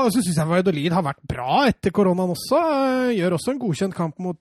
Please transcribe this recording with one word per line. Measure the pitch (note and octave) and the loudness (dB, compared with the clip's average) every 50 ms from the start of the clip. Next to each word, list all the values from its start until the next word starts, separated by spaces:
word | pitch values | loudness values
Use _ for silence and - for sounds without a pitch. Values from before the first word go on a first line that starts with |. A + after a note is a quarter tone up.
| C4+ | 2
og | A3+ | 2
så | F#3 B3+ | 2 0
synes | F#3 F3+ E3 | 0 0 0
jeg | E3 D#3 | 0 0
Valladolid | D#3 F3 F#3 F3+ G3 E3 D3 C#3+ F3 | 2 2 2 2 2 0 0 0 0
har | E3 F#3+ E3 | 0 0 0
vært | C#3 C#3+ - - | -2 -4 -6 -8
bra | - - B2+ B2 C3 D#3 A#3+ C#4+ | -8 -8 -6 -2 0 2 4 4
etter | A#3+ - - - G3 | 2 2 0 -2 -2
koronaen | - G#3 G3+ F#3 F3 F#3 F#3 F3+ E3+ | 2 2 2 4 2 2 0 -2 -4
også. | - - - C4 D#4+ | -4 -2 0 2 2
Eh, | E4+ D#4+ D4 C4+ C4+ C4 B3+ B3+ B3+ B3 A#3 | 2 2 2 2 0 0 0 0 0 0 0
gjør | F#3+ E3 F#3 F3+ | 0 0 0 0
også | D#3 - A#3+ | -2 -2 -4
en | C#4 C4+ | -4 -2
godkjent | B3 G3+ C#3+ - G3 F#3+ E3+ | -2 -2 -2 -2 -2 -4 -2
kamp | - E3+ D#3+ - - | -4 -4 -4 -4 -6
mot, | F3+ F3+ E3 - | -6 -6 -8 -6